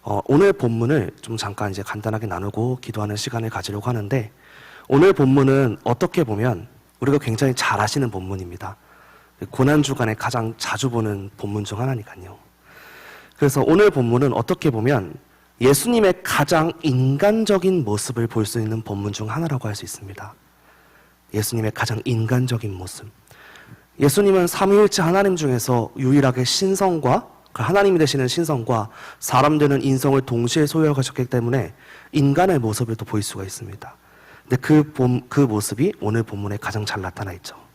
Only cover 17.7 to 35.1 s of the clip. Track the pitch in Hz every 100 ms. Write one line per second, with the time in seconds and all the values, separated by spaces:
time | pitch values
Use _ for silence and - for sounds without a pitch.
17.7 | 185 113 104 - 120 117 113 104 117 110
18.7 | 113 110 101 104 101 107 135 165 135 110
19.7 | 101 - - 98 95 101 - _ _ _
20.7 | _ _ _ _ _ _ 104 107 117 110
21.7 | - - 107 - 117 110 123 127 117 104
22.7 | 92 92 - 107 _ _ - - - -
23.7 | - _ - 139 202 202 190 175 - 196
24.7 | 202 208 - 165 190 202 180 147 123 120
25.7 | 123 110 - 131 143 135 123 127 - 190
26.7 | 190 190 165 - 180 - - _ - 110
27.7 | 196 202 175 147 139 127 170 160 139 113
28.7 | 117 104 - - - - 127 143 151 147
29.7 | 139 139 131 143 135 127 117 120 160 147
30.7 | 160 156 139 131 - 123 127 120 127 85
31.7 | - - - - 156 139 139 190 156 113
32.7 | 101 117 113 110 107 101 98 98 - 98
33.7 | 98 - - _ _ - - - 127 -
34.7 | 151 147 - 123